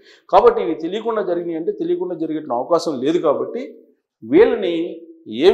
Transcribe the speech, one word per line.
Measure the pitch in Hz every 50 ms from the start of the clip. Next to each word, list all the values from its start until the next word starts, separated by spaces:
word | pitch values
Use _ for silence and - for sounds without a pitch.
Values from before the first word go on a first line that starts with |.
| _ _ - _ _ -
కాబట్టి | 170 190 214 240 226 226 190
ఇవి | 170 156 151 160
తెలియకుండా | 170 185 226 214 233 220 214 196 180
జరిగినాయి | 170 175 175 170 165 160
అంటే | 170 147 139 -
తెలియకుండా | 165 170 175 175 180 180 175 160
జరిగే | 160 156 156 156 147 - 120 120
అవకాశం | 127 - 170 160 - 170 147 120 123
లేదు. | 147 165 175 160 156
కాబట్టి | 131 123 127 - - 240 269 - - - _ _ _ _ _ _ _ _ 107 110
వీళ్ళని | 127 190 233 262 247 220 196 175 170 165 170 - - - - - - _ _ - 107 117 147
ఏ | 196